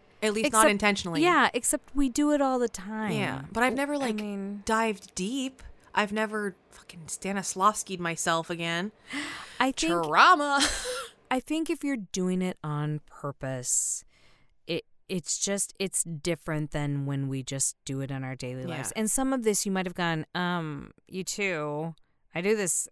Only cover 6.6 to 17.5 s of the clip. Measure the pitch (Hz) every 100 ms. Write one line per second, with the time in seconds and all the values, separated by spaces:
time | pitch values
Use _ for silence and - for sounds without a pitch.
6.6 | _ - - 175 151 - 185 202 - 190
7.6 | 202 214 - 180 170 165 180 165 165 170
8.6 | 170 170 208 - - 277 294 - - -
9.6 | 262 - 320 175 160 170 302 349 294 277
10.6 | 285 - 494 508 480 - _ 262 - 311
11.6 | 320 330 285 269 185 190 185 185 185 -
12.6 | 156 147 151 151 - - 143 - 135 131
13.6 | 123 - - - - _ - - _ _
14.6 | - 165 - - - 185 - - - 202
15.6 | - - 190 - 170 156 175 165 - 151
16.6 | 151 151 143 143 139 139 139 135 127